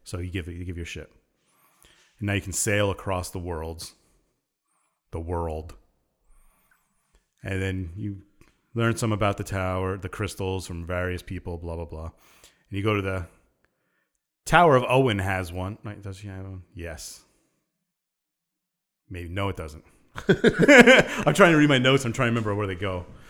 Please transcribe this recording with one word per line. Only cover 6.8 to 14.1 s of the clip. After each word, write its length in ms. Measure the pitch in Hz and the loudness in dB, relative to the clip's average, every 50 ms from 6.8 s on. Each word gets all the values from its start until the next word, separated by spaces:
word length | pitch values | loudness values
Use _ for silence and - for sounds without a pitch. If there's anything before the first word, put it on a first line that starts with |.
| _ _ _ _ _ _ _ _ _ _ _ _ - | _ _ _ _ _ _ _ _ _ _ _ _ -10
And 180 | 98 98 95 | -6 -6 -4
then 300 | 95 95 92 92 92 82 85 | -4 -4 -4 -4 -6 -8 -10
you 260 | 101 107 104 101 95 - _ _ _ _ _ _ _ _ _ - | -10 -10 -10 -10 -10 -14 _ _ _ _ _ _ _ _ _ -4
learn 240 | 117 117 117 113 117 | 0 0 0 0 0
some 140 | 120 110 107 | 0 -2 0
about 240 | 98 107 101 98 - | 0 0 0 0 -2
the 60 | 101 | -6
tower, 520 | - 101 95 92 92 92 95 95 95 95 98 | -6 -4 -4 -4 -2 -4 -2 -2 -4 -4 -6
the 120 | 95 92 | -8 -12
crystals 580 | - - 107 95 - - 98 95 95 95 90 - | -8 -6 -8 -8 -6 -6 -6 -4 -4 -6 -6 -8
from 180 | 90 85 85 | -10 -12 -8
various 360 | 85 90 90 90 90 90 87 | -6 -6 -4 -4 -4 -6 -8
people, 360 | - - 95 87 - 90 87 82 | -8 -10 -12 -10 -8 -10 -10 -10
blah, 180 | 85 85 82 | -8 -10 -8
blah, 100 | 82 82 | -8 -10
blah. 180 | 76 80 80 80 85 - _ _ _ _ _ _ - _ _ _ - | -10 -12 -12 -12 -12 -14 _ _ _ _ _ _ -20 _ _ _ -10
And 80 | 98 98 | -6 -2
you 60 | 98 | 0
go 120 | 110 107 | 0 0
to 60 | 101 | 0
the 260 | 95 95 95 92 87 - _ _ _ _ _ _ _ _ _ _ _ _ _ _ _ _ | 0 -2 -4 -4 -6 -8 _ _ _ _ _ _ _ _ _ _ _ _ _ _ _ _